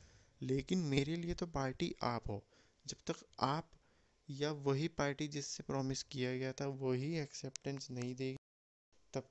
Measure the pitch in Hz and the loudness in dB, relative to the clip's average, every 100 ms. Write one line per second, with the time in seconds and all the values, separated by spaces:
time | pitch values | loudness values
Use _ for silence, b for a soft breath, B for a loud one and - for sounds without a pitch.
0 | B B B - 131 135 135 185 156 135 | B B B -6 0 0 2 0 4 4
1 | 139 170 170 175 175 175 135 131 175 - | 2 0 -2 -2 -2 0 0 0 -2 2
2 | 117 120 - 101 - b b b - - | 0 2 -2 -6 -8 b b b -12 -6
3 | - 165 - - 131 151 - - b b | -4 -4 -8 0 2 2 -4 -14 b b
4 | b b - 139 147 151 139 135 165 - | b b -10 0 0 2 2 4 2 2
5 | 143 139 151 147 - - - 139 131 131 | 0 0 -2 -2 -4 -6 -2 0 2 0
6 | - 135 127 127 131 - 139 135 131 127 | -4 -2 0 0 -2 -2 -2 0 2 2
7 | 143 165 139 - 135 - 139 139 - 127 | 2 0 -2 -6 -8 -6 -6 -6 -6 -4
8 | 123 127 131 135 - _ _ _ _ - | -4 -2 -4 -4 -10 _ _ _ _ -20
9 | - 135 - | -6 -6 -4